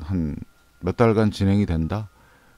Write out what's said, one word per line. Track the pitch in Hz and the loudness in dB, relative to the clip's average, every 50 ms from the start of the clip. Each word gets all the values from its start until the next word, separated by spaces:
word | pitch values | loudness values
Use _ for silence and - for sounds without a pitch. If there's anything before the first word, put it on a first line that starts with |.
한 | - 76 95 90 82 76 71 - - - _ _ _ _ _ - - | -10 -6 -4 -2 -2 -2 -4 -8 -12 -16 _ _ _ _ _ -8 -6
몇 | 90 - | -4 0
달간 | - 123 113 110 104 110 104 | 2 2 4 4 4 2 0
진행이 | - - 101 98 98 104 104 | 0 0 0 2 2 2 2
된다? | 85 85 80 80 78 90 104 110 104 _ _ _ _ _ _ _ _ _ | 0 0 -2 -2 -2 -4 -6 -8 -10 _ _ _ _ _ _ _ _ _